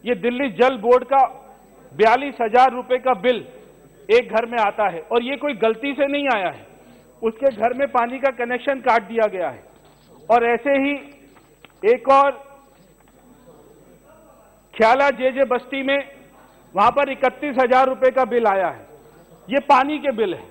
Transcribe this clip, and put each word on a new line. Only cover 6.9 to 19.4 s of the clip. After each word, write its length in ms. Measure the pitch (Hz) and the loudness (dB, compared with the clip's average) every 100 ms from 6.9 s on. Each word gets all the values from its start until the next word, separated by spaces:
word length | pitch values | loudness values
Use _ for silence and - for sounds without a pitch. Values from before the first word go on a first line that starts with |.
| - _ _ | -20 _ _
उसके 340 | 226 226 277 214 | -6 0 -2 0
घर 180 | 226 | -4
में 140 | 247 277 | -2 -2
पानी 300 | 247 240 262 | -2 -2 -2
का 120 | 269 | -4
कनेक्शन 500 | 254 240 247 285 269 | -4 -6 -4 -4 -2
काट 220 | 247 226 | 0 0
दिया 240 | 190 226 214 | 0 -2 -2
गया 220 | 185 160 | -2 -8
है। 140 | 120 - _ _ _ _ - - | -8 -20 _ _ _ _ -20 0
और 140 | 233 | 2
ऐसे 260 | 233 233 269 | 2 0 0
ही 220 | 277 277 285 - - _ - _ _ - _ 202 | 0 0 -4 -10 -20 _ -20 _ _ -20 _ 0
एक 140 | 247 262 | 2 4
और 220 | 269 277 277 - - _ _ _ _ _ _ _ _ - - - - - _ _ - _ _ _ _ _ - | 4 4 -2 -18 -20 _ _ _ _ _ _ _ _ -20 -20 -20 -20 -20 _ _ -20 _ _ _ _ _ 0
ख्याला 340 | 220 262 285 | 2 4 2
जेजे 340 | 247 262 254 | 0 -2 0
बस्ती 380 | 262 247 - 269 | -2 -2 -4 -6
में, 260 | 269 277 269 - - _ - _ _ 185 | -2 -4 -6 -20 -20 _ -20 _ _ 0
वहां 140 | 226 | 2
पर 200 | 269 277 | 2 -2
इकतीस 460 | 262 254 247 294 254 | -2 -2 -2 -6 -2
हजार 280 | 247 254 262 | 2 4 2
रुपए 220 | 262 262 | 2 0
का 140 | 262 | 0
बिल 220 | 247 240 220 | 0 0 0
आया 220 | 196 175 | 0 -2
है, 180 | - - - - - _ - | -6 -20 -20 -20 -20 _ -20